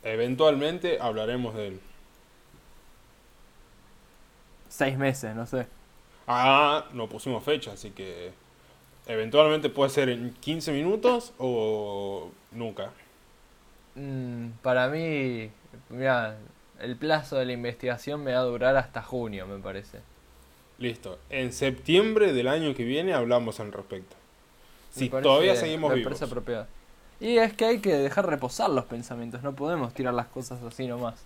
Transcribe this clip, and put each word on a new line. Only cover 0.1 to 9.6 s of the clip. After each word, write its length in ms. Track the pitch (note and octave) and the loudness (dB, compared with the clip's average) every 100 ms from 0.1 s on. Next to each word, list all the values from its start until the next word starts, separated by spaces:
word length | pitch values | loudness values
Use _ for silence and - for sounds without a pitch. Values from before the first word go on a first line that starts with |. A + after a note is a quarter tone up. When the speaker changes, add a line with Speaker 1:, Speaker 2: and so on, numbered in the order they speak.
| A2 A#2+ C3 D#3 C#3 D3 F3+ F3 E3 | 0 0 6 6 6 0 -2 -2 0
Speaker 1:
hablaremos 540 | A#2+ A2 A2 B2 A#2+ | 0 -2 -2 -2 -4
de 140 | A2 G#2 | -6 -8
él. 120 | F#2+ - - - - _ _ - - - - - - - - - - - - - - - - - - - _ - - - | -10 -18 -20 -20 -20 _ _ -20 -20 -20 -20 -20 -20 -20 -20 -20 -20 -20 -20 -20 -20 -20 -20 -20 -20 -20 _ -20 -20 -20
Speaker 2:
Seis 280 | - C#3 C3+ | -2 0 2
meses, 380 | C#3 C3+ A2+ | 0 0 -6
no 120 | A2 A#2 | -8 -4
sé. 200 | C3 A#2 - - - - - - | -4 -6 -12 -20 -20 -20 -20 -2
Speaker 1:
Ah, 600 | A#2+ C3 C3+ D3 D3+ - | 4 8 8 8 4 -2
no 160 | C3 A2 | -8 -8
pusimos 340 | A2+ - A#2 | -8 -6 -4
fecha, 300 | - D3 B2 | 0 -2 -2
así 180 | G2 G#2+ | -14 -14
que 420 | F#2 F#2+ F2 F2 F#2 _ _ - - - - - | -12 -12 -10 -14 -16 _ _ -20 -20 -20 -20 -6
eventualmente 600 | A2+ A2 C#3+ D3+ D#3 | -4 2 6 6 6